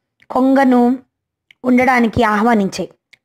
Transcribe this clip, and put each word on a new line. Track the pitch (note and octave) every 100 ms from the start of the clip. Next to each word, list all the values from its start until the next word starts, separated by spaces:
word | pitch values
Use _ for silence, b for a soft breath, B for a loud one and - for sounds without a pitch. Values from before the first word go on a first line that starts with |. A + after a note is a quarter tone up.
| _ _ -
కొంగను | B3+ C4 C4+ C4 B3 A#3+ B3+ - _ _ _ _ _
ఉండడానికి | B3+ B3 B3+ B3 A#3 B3
ఆహ్వానించాయి. | A3 G#3 A3+ A3+ G3 - F3 _ _ _